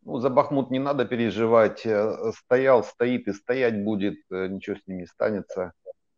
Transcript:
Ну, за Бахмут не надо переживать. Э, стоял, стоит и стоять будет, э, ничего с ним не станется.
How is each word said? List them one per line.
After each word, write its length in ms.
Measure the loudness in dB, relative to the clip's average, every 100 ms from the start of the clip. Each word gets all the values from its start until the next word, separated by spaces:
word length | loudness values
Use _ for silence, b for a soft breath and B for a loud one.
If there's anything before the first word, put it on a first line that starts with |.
| -6
Ну, 120 | -2
за 100 | 0
Бахмут 400 | 2 2 0 -2
не 80 | -2
надо 260 | -2 -2
переживать. 800 | -2 0 -2 0 4 6 4 2
Э, 480 | -2 0 0 -2 -6
стоял, 480 | -8 _ 2 6 4
стоит 460 | 4 -2 -2 0 -2
и 40 |
стоять 500 | -8 -4 0 0 0
будет, 300 | -2 -2 -2 -4 _
э, 160 | -6 -6
ничего 280 | -6 -8 -10
с 100 | -8
ним 120 | -12
не 60 | -12
станется. 680 | _ -2 -2 -6 -8 -8 -10 -20 -20 _